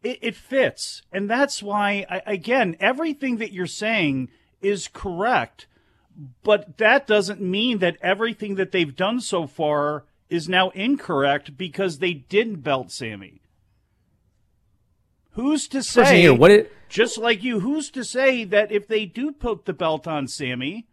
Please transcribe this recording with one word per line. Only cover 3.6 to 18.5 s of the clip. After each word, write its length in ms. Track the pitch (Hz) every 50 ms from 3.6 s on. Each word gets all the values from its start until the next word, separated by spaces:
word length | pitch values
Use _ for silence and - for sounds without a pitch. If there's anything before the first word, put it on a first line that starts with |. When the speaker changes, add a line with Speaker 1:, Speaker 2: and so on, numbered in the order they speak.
| 180
Speaker 1:
saying 600 | 165 - - 208 214 226 214 175 147 135 131 127 123 _ _ _ _ _ _
is 260 | - 196 202 185 -
correct, 800 | - _ - - 202 175 170 202 233 254 160 117 - _ _ - _ _ _ _ _ _ _ _ _ _ - 147 131 - _ _
but 340 | 208 214 202 208 - 151 -
that 300 | 220 214 240 277 277 -
doesn't 320 | 214 208 196 185 208 -
mean 380 | 202 180 185 202 226 254 240 202
that 180 | 185 170 165 -
everything 540 | - 180 190 196 226 233 220 _ 208 208 196
that 160 | 190 190 185
they've 240 | - 185 170 147 131
done 260 | - 180 196 226 254
so 280 | 226 - - 180 165 139
far 560 | _ - 160 151 151 147 147 147 151 147 - _ _ _ _ _
is 200 | 165 170 156 160
now 220 | 185 180 185 185
incorrect 880 | - 190 196 240 285 - - - 175 139 139 139 139 143 - - 143
because 420 | 127 185 170 - - 196 185 160 135
they 140 | 180 180 175
didn't 480 | 143 127 _ 180 202 233 233 208 165 123
belt 300 | 147 139 131 123 - -
Sami. 480 | - 131 110 110 98 98 85 78 - _ _ _ _ _ _ _ _ _ _ _ _ _ _ _ _ _ _ _ _ _ _ _ _ _ _ _ _ _ _ _ _ _ _ _ _ _ _ _
Who's 340 | 202 240 277 311 294 - -
to 100 | - 269
Speaker 2:
Person 260 | 247 - - 240 240
Speaker 1:
say, 160 | 277 262 180
Speaker 2:
here, 140 | 170 160 131
what 180 | 117 139 180 208
it 200 | 208 220 - - - - -
Speaker 1:
just 300 | - 190 226 233 - 233
like 240 | 220 233 233 185 202
you, 160 | 254 240 214
who's 320 | 180 247 294 311 294 -
to 140 | - 269 233
say 400 | - - 247 262 269 262 240 226
that 260 | 185